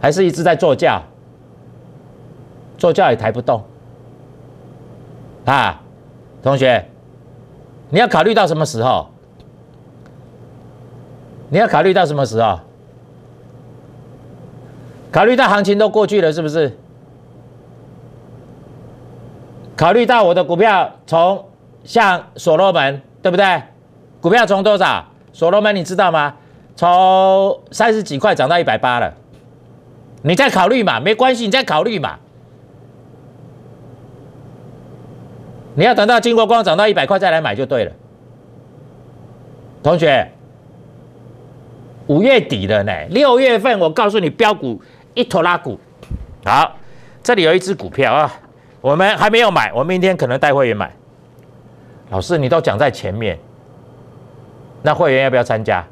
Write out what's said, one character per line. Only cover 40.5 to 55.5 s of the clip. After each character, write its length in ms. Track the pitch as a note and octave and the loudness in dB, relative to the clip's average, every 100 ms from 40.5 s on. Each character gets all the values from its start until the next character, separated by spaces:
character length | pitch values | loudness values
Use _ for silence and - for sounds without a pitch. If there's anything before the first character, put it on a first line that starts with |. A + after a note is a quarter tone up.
| - - - - - - - - - - - - - - - - | -20 -20 -20 -20 -20 -20 -20 -20 -20 -20 -20 -20 -20 -20 -20 -4
五 140 | D3 | 0
月 180 | A#3 B3+ | 4 2
底 280 | D#3 A#2 F#2+ | 0 -6 -2
了 160 | G#2+ | -2
呢， 100 | G2+ F2 D2+ | -2 -6 -4
六 300 | G3+ C#4+ B3 | 0 2 2
月 180 | C4 A#3 | 2 0
份 200 | A3 G#3+ | 0 0
我 100 | E3 | 0
告 200 | D#3+ G#3 | 0 0
诉 100 | G#3 | 0
你 100 | E3+ | -4
标 240 | C#3 G#3+ | 0 -2
股 260 | G#3 C3+ G#2+ - - - - | 0 -6 -10 -14 -20 -14 -6
一 80 | |
拖 180 | A#3+ F3+ | -4 0
拉 160 | E3+ F3 | 0 -2
股。 220 | C#3+ G2 - - - - - - G2 | -6 -14 -16 -20 -16 -14 -14 -10 0
好， 300 | B2+ D#3 - - - - - | 0 0 -4 -20 -20 -20 -10
这 100 | - | -2
里 80 | A#3 | 0
有 100 | D#3+ | 2
一 40 | F3+ | 0
只 160 | F#3 | -2
股 160 | G3 F#2 | -8 -8
票 240 | - B2+ | -2 0
啊， 180 | C3 D3+ - - - - - | 2 -2 -4 -20 -20 -20 -8
我 160 | B2+ D3 | -2 0
们 220 | F#3+ F#3+ | 0 0
还 120 | G#3 | 0
没 100 | A3+ | 2
有 100 | A#3 | 2
买， 220 | E3 G#2+ | 2 -2
我 100 | F#2 | -2
明 160 | D3+ F#3 | -2 0
天 160 | F#3 F3 | 0 0
可 120 | B2+ | -2
能 100 | C3 | 0
带 160 | D3 | 0
会 140 | C#3 B2+ | 0 0
员 100 | G#2+ | -2
买。 140 | E2+ - - _ - - - - - - - - - | -6 -10 -20 _ -20 -20 -20 -20 -20 -20 -20 -20 -10
老 120 | F#2+ | -8
师， 160 | F#2+ E3+ | -4 -2
你 100 | C3 | 0
都 140 | E3 | 0
讲 160 | D3 G2+ | 0 -2
在 140 | C#3+ | -2
前 200 | - G#2 | -4 -10
面， 280 | G2+ A2 E2 - - - - - - - - - - - - - - | -6 -6 -8 -12 -20 -20 -20 -20 -20 -20 -20 -20 -20 -20 -20 -20 -6
那 100 | D3+ | -4
会 200 | D#3 E3+ | 0 2
员 100 | C3 | 2
要 60 | C3+ | 2
不 60 | B2+ | 0
要 80 | |
参 200 | A#2+ | -2